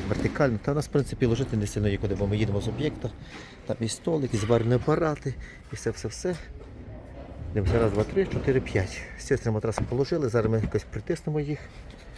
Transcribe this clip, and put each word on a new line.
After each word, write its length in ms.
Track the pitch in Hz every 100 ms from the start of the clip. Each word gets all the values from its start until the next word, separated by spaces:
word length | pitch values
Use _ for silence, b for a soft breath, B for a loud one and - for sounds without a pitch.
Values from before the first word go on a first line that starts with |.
| -
вертикально, 500 | - 107 - 139 107
та 80 | -
в 40 | 151
нас, 120 | -
в 40 |
принципі, 340 | 147 - - 120
ложити 320 | 117 131 110
не 100 | 104
сильно 200 | 107 104
є 100 | 98
куди, 180 | 104 95
бо 120 | 101
ми 100 | 107
їдемо 240 | 110 101
з 60 | 110
об'єкта, 420 | 117 151 - 120 - B B B B -
там 120 | 107
і 80 | 113
столик, 460 | - 180 160 127
і 40 | 110
зварні 360 | 101 117 113
апарати, 640 | 123 151 160 160 147 135 - B B -
і 40 | 120
все-все-все. 600 | 117 - 110 - 180 165 - - - - - - - - - - -
Дивимося, 260 | 107 98 117
раз, 120 | 110
два, 120 | 101
три, 220 | 107 190 190
чотири, 360 | - 143 127
п'ять. 400 | - 104 92 - - -
З 40 |
цієї 140 | - 120
сторони 180 | 117 107
матраси 260 | 113 110 117
положили, 400 | 123 139 170 120
зараз 220 | 117 107
ми 80 | 113
якось 240 | 107 107
притиснемо 560 | - 107 - 165 165 151
їх. 200 | 147 147 - - - - -